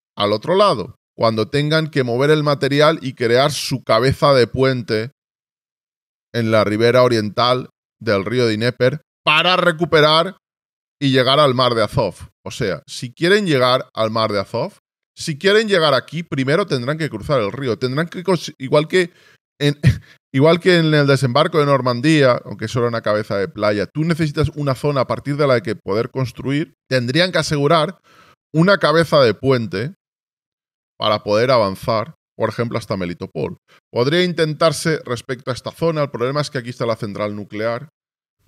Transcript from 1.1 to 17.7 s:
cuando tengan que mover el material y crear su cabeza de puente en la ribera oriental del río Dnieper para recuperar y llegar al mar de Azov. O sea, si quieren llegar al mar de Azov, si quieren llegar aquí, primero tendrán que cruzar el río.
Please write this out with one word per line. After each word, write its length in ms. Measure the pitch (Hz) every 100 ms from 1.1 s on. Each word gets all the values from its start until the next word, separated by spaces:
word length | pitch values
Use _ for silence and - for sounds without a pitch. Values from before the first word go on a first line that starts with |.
| -
cuando 320 | 113 110 107
tengan 400 | 143 147 156 156
que 160 | 151
mover 260 | 123 117 143
el 120 | 156
material 560 | 147 143 135 143 151 160
y 120 | 131
crear 380 | - 117 120 147
su 300 | 131 - 127
cabeza 500 | - 113 131 156 156
de 120 | 135 117
puente 640 | 127 131 127 110 113 120 _ _ _ _ _ _ _ _ _ _ _ _
en 160 | 120 113
la 140 | 110
ribera 380 | 101 107 117 123
oriental 680 | 123 117 104 92 123 127 - _ _ -
del 240 | 110 101
río 240 | 98 127 117
Dnieper 540 | 107 120 - - 151 _ _
para 320 | - 156 170 180
recuperar 800 | 175 160 170 160 151 156 185 - _ _ _ _ _ -
y 100 | 139
llegar 300 | 131 123 143
al 140 | 147
mar 200 | 123 123
de 80 | 117
Azov. 320 | 104 - 104 - - _
O 60 | 95
sea, 320 | - 110 78 -
si 260 | - 123
quieren 340 | - 165 208 196
llegar 420 | 139 127 127 -
al 160 | - 110
mar 220 | 113 110
de 80 | 101
Azov, 340 | 95 117 175 _ _ _ _ -
si 200 | - 139
quieren 300 | 190 208 220
llegar 260 | 190 156
aquí, 280 | 131 - 156
primero 440 | 170 139 131 165 202
tendrán 300 | 135 120 156
que 140 | 160
cruzar 300 | 110 127 143
el 120 | 101
río. 260 | 120 135